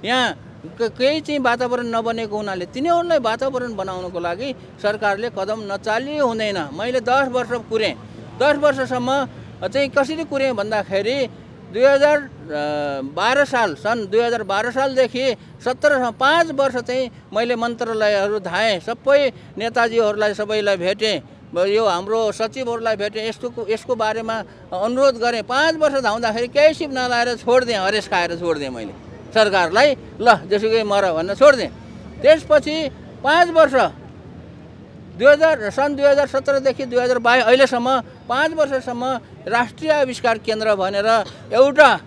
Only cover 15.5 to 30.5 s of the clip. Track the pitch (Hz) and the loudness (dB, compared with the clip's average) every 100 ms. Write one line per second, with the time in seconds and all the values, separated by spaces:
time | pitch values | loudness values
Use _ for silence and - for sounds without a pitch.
15.5 | - 240 254 294 277 247 226 269 330 330 | -8 -6 0 2 2 -2 0 2 2 2
16.5 | 277 277 247 240 254 254 - - 202 240 | 0 -2 -2 -4 -4 -4 -8 -6 -4 -2
17.5 | 240 233 233 233 220 208 202 202 208 180 | -2 -2 -4 -6 0 2 2 0 -2 -4
18.5 | 180 220 185 170 233 269 285 277 - - | -2 0 -2 -4 -6 2 4 2 -4 -16
19.5 | - 226 240 233 226 214 208 214 202 208 | -8 -4 0 0 2 0 2 -2 -2 -2
20.5 | 214 202 196 175 208 214 175 - - - | -2 0 0 -2 -2 -2 -2 -8 -20 -10
21.5 | 170 196 208 220 175 196 226 220 202 220 | -2 0 2 2 0 -2 -2 -2 -2 -6
22.5 | 226 240 233 226 214 208 214 220 214 247 | -6 -6 -4 -4 -2 -4 -6 -8 -8 -10
23.5 | 233 202 220 - 240 214 220 226 226 190 | -8 -4 -6 -4 -2 -2 -2 -6 -6 -8
24.5 | - - 180 214 254 277 233 240 233 208 | -16 -10 -4 -2 2 2 2 -2 -2 -2
25.5 | 254 320 320 302 277 233 220 233 220 240 | 0 0 2 0 2 -2 0 -2 -2 -2
26.5 | 277 302 302 302 262 247 240 240 240 240 | 4 4 4 -6 -4 -2 0 0 -2 2
27.5 | 254 240 214 190 208 196 190 175 170 170 | 2 2 -2 0 -2 0 -2 0 -2 -2
28.5 | 156 139 123 104 98 - - - 220 208 | -2 -4 -8 -10 -12 -18 -20 -2 2 4
29.5 | 190 170 196 294 254 - - 226 196 185 | 4 2 4 4 2 -8 0 4 4 2